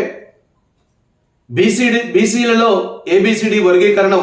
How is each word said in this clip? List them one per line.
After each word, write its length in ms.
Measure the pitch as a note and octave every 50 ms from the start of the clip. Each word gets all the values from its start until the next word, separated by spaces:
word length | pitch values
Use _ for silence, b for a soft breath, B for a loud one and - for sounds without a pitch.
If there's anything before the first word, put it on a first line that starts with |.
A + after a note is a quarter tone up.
| - - - - - - _ _ _ _ _ _ _ _ _ _ _ _ _ _ _ _ _ _ _ _ _ _ _ - A#2+ D3
బీసీడీ, 420 | G3 A3 - B3 B3 A#3+ A3 A#3 A#3 - -
బీసీలలో 560 | F#3+ A3 G#3 A#3 A#3+ A#3+ A#3 A3+ A3+ - A3+ G3 F3+ - - - - - E3+ E3+
ఏబిసిడి 440 | G3 F#3+ A3+ G#3+ - G#3+ G#3+ G3+ G#3+ F#3+ F3+
వర్గీకరణ 480 | F3+ F3+ G3 G#3 G#3 G3 G3 F#3+ F#3+ F3+